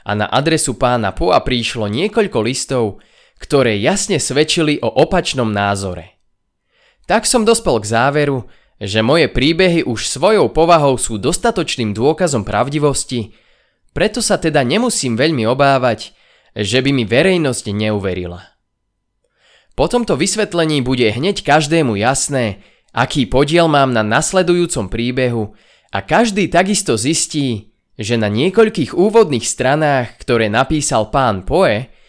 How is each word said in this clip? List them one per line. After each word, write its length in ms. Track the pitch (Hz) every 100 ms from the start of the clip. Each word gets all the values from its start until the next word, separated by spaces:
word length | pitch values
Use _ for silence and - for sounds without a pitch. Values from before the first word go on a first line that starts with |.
a 80 | -
na 160 | 104 104
adresu 480 | 123 151 156 - 113
pána 400 | 127 123 101 -
Poa 240 | 175 135
prišlo 480 | - 127 110 - 104
niekoľko 500 | 110 110 117 104 117
listov, 560 | 110 131 - 131 110 - - _ _ _
ktoré 400 | - 139 120 104
jasne 400 | 120 196 - 160
svedčili 560 | - 139 156 - 151 147
o 40 | 117
opačnom 600 | - 165 185 - 135 113
názore. 720 | 104 101 101 98 85 85 _ _ _ _ _ _ _ _ _ -
Tak 160 | 208
som 240 | - 247 214
dospel 320 | 226 - 117
k 80 | 101
záveru, 560 | 113 131 147 143 131 - - _ _
že 240 | 104 110
moje 320 | 110 165 135
príbehy 560 | - 135 165 185 170 127
už 160 | 113
svojou 480 | - 131 175 214 127
povahou 480 | - 165 165 143 127
sú 160 | - 110
dostatočným 800 | 120 180 233 220 156 - 110 104
dôkazom 480 | 127 156 180 135
pravdivosti, 880 | 98 101 127 151 147 135 - 120 101 - _ _ _ _ _ -
preto 240 | 202 240
sa 160 | - 196
teda 240 | 165 147
nemusím 560 | 123 190 240 - 131 113
veľmi 320 | 151 147 110
obávať, 640 | 131 139 135 123 113 - - _ _ _
že 320 | - 101 127
by 60 | 131
mi 160 | 139 107
verejnosť 560 | 117 185 180 143 117 -
neuverila. 720 | 101 107 104 95 90 87 87 - _ _ _ _ _ _ _ _ _ _ _ _
Po 160 | - 156
tomto 320 | 240 220 135
vysvetlení 640 | 190 214 202 170 160 147
bude 240 | 127 127 113
hneď 320 | 117 170 202
každému 560 | - 151 147 165 135 101
jasné, 640 | 113 135 - 139 113 95 - _ _
aký 320 | - 131 151
podiel 480 | 120 127 143 170 170
mám 240 | 147 135 117
na 80 |
nasledujúcom 880 | 107 120 156 190 175 175 170 135 95
príbehu, 640 | 110 120 127 127 117 101 - _ _ _
a 80 | 101
každý 480 | - 170 233 196 180
takisto 480 | 175 190 202 - 113
zistí, 800 | 123 160 - 156 135 107 - _ _ -
že 160 | 107 117
na 160 | 107
niekoľkých 640 | 107 170 185 220 214 127 -
úvodných 480 | 202 226 190 127
stranách, 800 | - - 127 151 151 139 117 -
ktoré 240 | - 117 110
napísal 640 | 110 135 156 - 123 107
pán 320 | 143 127 98
Poe, 480 | 90 151 175 107 131 _